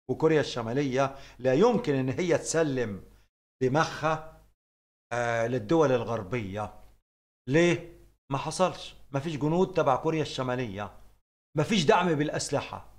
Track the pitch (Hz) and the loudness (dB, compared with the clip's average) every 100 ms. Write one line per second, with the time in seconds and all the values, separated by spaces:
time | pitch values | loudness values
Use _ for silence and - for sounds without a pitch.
0 | - 127 160 156 123 123 113 131 143 127 | -8 0 2 4 2 -4 -4 -2 0 0
1 | 135 - - - 127 135 233 220 151 139 | 0 -2 -18 -4 2 4 4 4 0 0
2 | 131 123 180 143 - 160 156 131 113 95 | 0 -2 0 0 0 0 0 0 -4 -6
3 | - - _ _ _ - 131 143 156 - | -14 -20 _ _ _ -4 0 2 0 -2
4 | 151 156 - - _ _ _ _ _ _ | -4 -4 -8 -20 _ _ _ _ _ _
5 | - 120 120 117 113 127 107 165 143 123 | -8 -4 0 0 0 -2 2 4 4 2
6 | 113 113 90 123 98 101 101 - - _ | 0 -6 -4 -6 -6 -6 -8 -12 -20 _
7 | _ _ _ _ - 151 175 160 - - | _ _ _ _ 0 4 4 2 -4 -20
8 | - _ - 139 156 151 180 131 - - | -20 _ -8 -6 -4 0 0 -2 -14 -18
9 | - 135 160 143 147 170 185 170 143 127 | -8 -6 -4 -2 0 2 2 2 2 2
10 | 160 160 147 - 127 127 120 98 101 - | 0 -2 -2 -4 -4 -4 -4 -6 -10 -12
11 | - _ _ _ _ 151 147 214 147 202 | -20 _ _ _ _ -4 0 2 4 4
12 | 180 147 147 - - 135 - 95 - | 4 0 -2 -4 -4 -4 -4 -10 -14